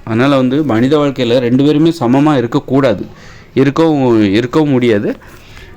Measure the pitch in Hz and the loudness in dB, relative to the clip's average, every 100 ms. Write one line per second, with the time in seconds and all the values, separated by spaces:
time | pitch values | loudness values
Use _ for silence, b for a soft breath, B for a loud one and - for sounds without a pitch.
0 | - 110 135 139 127 135 151 113 131 151 | -6 -2 0 2 0 -2 -2 0 0 0
1 | 143 127 120 123 120 127 143 151 165 160 | 0 -2 -2 0 0 0 2 2 0 0
2 | 120 135 151 143 117 151 - 131 135 95 | 0 2 2 0 -2 -4 -2 0 0 -2
3 | - B B B B - 135 139 165 147 | -6 B B B B 0 0 2 0 2
4 | 131 113 104 101 123 160 151 127 120 104 | 2 2 2 0 0 -2 0 0 0 0
5 | 143 262 B B B B B | -2 -8 B B B B B